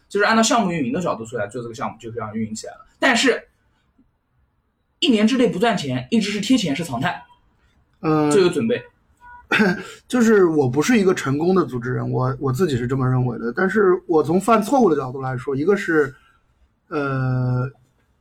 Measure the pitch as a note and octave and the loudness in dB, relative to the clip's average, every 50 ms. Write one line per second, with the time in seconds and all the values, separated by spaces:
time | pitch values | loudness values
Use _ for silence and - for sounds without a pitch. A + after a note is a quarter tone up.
0 | _ _ - G3 G#3 G3 A3+ A3+ A3+ A3+ C#4 A#3 G#3+ F#3 E3+ E3 C3+ A#2 C3 E3+ | _ _ -2 0 0 2 4 4 4 4 2 2 2 0 -2 -2 -2 -2 -4 -4
1 | F3 D#3 A#2+ A2 A2+ A2 C3 A#2 G2+ G2+ - B2+ A#2 A#2 A2 A2 A#2+ G#2+ - - | -4 -4 -6 -6 -8 -10 -8 -8 -8 -8 -8 -10 -12 -10 -10 -8 -10 -10 -10 -12
2 | - A#2 A2 A#2 A2 G#2+ G#2 A2+ A2+ G#2 G#2+ - - - - - - _ _ _ | -16 -12 -10 -10 -10 -8 -6 -6 -6 -6 -8 -12 -14 -14 -18 -18 -20 _ _ _
3 | - C4+ A#3+ A3 A3 C4 - - - _ _ _ _ _ _ _ _ _ _ _ | 0 0 2 2 2 0 0 0 -4 _ _ _ _ _ _ _ _ _ _ _
4 | _ _ _ _ _ _ _ _ _ _ _ _ _ _ _ _ _ _ _ _ | _ _ _ _ _ _ _ _ _ _ _ _ _ _ _ _ _ _ _ _
5 | - E4 A#3+ G#3 G#3+ A3 C4+ A#3+ B3 G#3 D#3+ F3+ G3+ A#3 G#3 F3 - C#3 B2+ B2+ | 0 2 2 4 4 2 2 2 2 2 2 0 0 0 0 -2 -4 -4 -4 -6
6 | B2+ - - A3+ F#3+ G3+ G3+ G#3 - - C4 B3+ F#3+ E3 C3+ C#3 E3 - B2+ A#2+ | -4 0 0 0 0 0 -4 -6 0 2 2 2 2 0 -2 -4 -6 -6 -6 -4
7 | C#3 F3+ - - - _ _ _ _ _ _ _ _ _ _ _ _ _ _ _ | -4 -4 -6 -6 -14 _ _ _ _ _ _ _ _ _ _ _ _ _ _ _
8 | - D#3+ D#3 D#3 D3+ D3 D3 G3 F#3 F3 - C#3+ - - - - B4 - _ _ | -2 0 2 2 2 4 4 4 4 4 2 0 0 0 -2 -2 -4 -12 _ _
9 | _ _ _ _ _ - - - - _ - - G#3+ F#3+ F3 - - - - - | _ _ _ _ _ -20 -20 -20 -8 _ 0 2 2 2 2 -2 -6 -16 -18 -20
10 | _ _ - B3 A#3 A3 A3+ G#3 F#3 E3+ D#3+ D3+ C#3 B2+ A#2+ D3 D3+ - B3+ A3+ | _ _ 0 2 4 6 6 6 6 4 4 2 0 2 2 0 2 2 2 4
11 | F#3+ F3+ B2 - - C#3 C3+ C#3+ D#3 F3+ F#3+ F#3 E3 B2+ B2 B2 A2+ B2+ B2+ B2+ | 4 2 2 0 0 -2 -2 0 0 2 2 2 2 0 -4 -8 -6 -4 -6 -4
12 | B2 B2 B2+ B2+ B2+ B2+ C3 B2+ D3 C#3 B2+ B2+ F#3+ E3+ C#3 A2+ B2 A#2+ C3+ C3+ | -4 -4 -2 -2 -2 -2 -4 -4 -4 -4 -2 0 0 0 0 -2 -2 -2 -2 -2
13 | C3 B2+ C3 B2+ B2+ B2+ A#2 A2+ A2 A#2 A#2+ - F#3+ F#3+ F3+ A3 G3+ F#3 F3+ F#3 | 0 0 0 0 0 -2 -4 -6 -6 -6 -4 -2 -2 0 2 2 4 4 2 0
14 | - - F3 D#3 D3 C3+ E3 F#3+ F#3+ - A3+ A3 G#3 - C#4 C#4 A#3+ F#3 D#3 C#3+ | 0 0 0 0 2 2 0 0 2 2 2 2 2 0 2 2 4 4 2 0
15 | C3+ B2+ B2 C3+ C3+ C3 C3 B2+ B2+ - C#3 C3 D3 F3 G#3 G3 - - E3 D#3 | -2 -6 -8 -8 -6 -6 -6 -6 -4 -4 -4 -2 0 0 0 0 0 0 2 2
16 | D3 C3+ C3 _ _ _ _ _ _ _ _ _ _ _ _ _ _ _ F3 D3+ | 2 0 -2 _ _ _ _ _ _ _ _ _ _ _ _ _ _ _ -6 -4
17 | C#3+ C#3 C#3 C3 C3 C3 B2+ B2+ B2+ B2+ B2 B2 B2+ C3+ - _ _ _ _ _ | -4 -2 -2 -2 -2 -2 -2 -2 -2 -2 -2 -2 -4 -4 -8 _ _ _ _ _
18 | _ _ _ _ | _ _ _ _